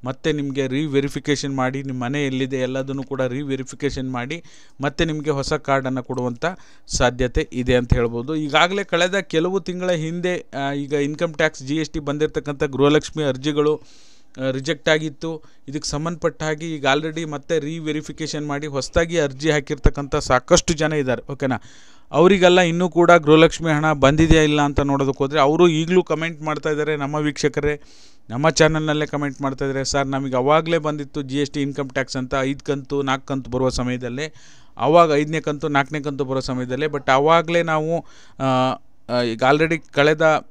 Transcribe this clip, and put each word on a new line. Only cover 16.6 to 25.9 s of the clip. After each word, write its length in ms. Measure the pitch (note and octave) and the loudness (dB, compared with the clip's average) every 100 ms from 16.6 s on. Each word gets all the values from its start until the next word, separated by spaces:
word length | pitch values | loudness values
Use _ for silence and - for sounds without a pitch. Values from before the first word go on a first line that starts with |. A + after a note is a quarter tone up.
| E3 | -6
ಈಗ 200 | D#3 C3+ C#3 | -4 0 0
already 320 | D#3+ D#3 E3 | 0 -6 -8
ಮತ್ತೆ 300 | D3 C#3 E3 | -8 -2 -2
ರೀವೆರಿಫಿಕೇಷನ್ 880 | C#3+ E3 D3+ D3+ D3+ C#3+ D#3 D#3 D3+ | -2 -8 -6 -6 -6 -10 -8 -6 -4
ಮಾಡಿ 200 | C#3+ D3+ | -6 -6
ಹೊಸದಾಗಿ 520 | C#3 B2+ E3+ E3+ E3+ | -6 -2 -2 0 0
ಅರ್ಜಿ 320 | C#3+ C3 D#3 | -2 -2 0
ಹಾಕಿರ್ತಕ್ಕಂಥ 640 | D3+ C#3 D3+ - C#3 C#3+ D3+ | 0 -2 2 2 2 -4 -4
ಸಾಕಷ್ಟು 580 | - B2+ - F3 - | 2 0 4 2 4
ಜನ 200 | D#3+ D#3 | -2 0
ಇದ್ದಾರೆ, 400 | D#3 C3 A#2 - | 0 -2 -2 -4
ಓಕೆನಾ? 240 | C#3 C3+ A#2+ - - - - - | -6 -2 -4 -6 -20 -20 -20 -4
ಅವರಿಗೆಲ್ಲ 500 | C#3 F3 G3 F3+ F3+ | 6 6 8 6 6
ಇನ್ನೂ 280 | F3+ E3+ F3+ | 4 0 0
ಕೂಡ 220 | E3 E3+ | 2 6
ಗೃಹಲಕ್ಷ್ಮಿ 600 | F3 D3 D#3 E3 - E3 | 6 8 6 6 4 -2
ಹಣ 220 | D3+ D#3 | 0 2
ಬಂದಿದೆಯಾ 500 | D3+ C3+ D3+ D#3+ D#3+ | 4 4 4 6 6
ಇಲ್ಲ 180 | D3+ D3 | 6 2
ಅಂತ 180 | C#3+ C#3 | 2 0
ನೋಡೋದಕ್ಕೆ 440 | C#3+ C#3 C#3 C3 | 0 2 0 0
ಹೋದರೆ 160 | C3+ D3+ | -2 2
ಅವರು 280 | C#3 D#3+ F3 | 2 6 4
ಈಗಲೂ 360 | D#3 D#3+ | 4 2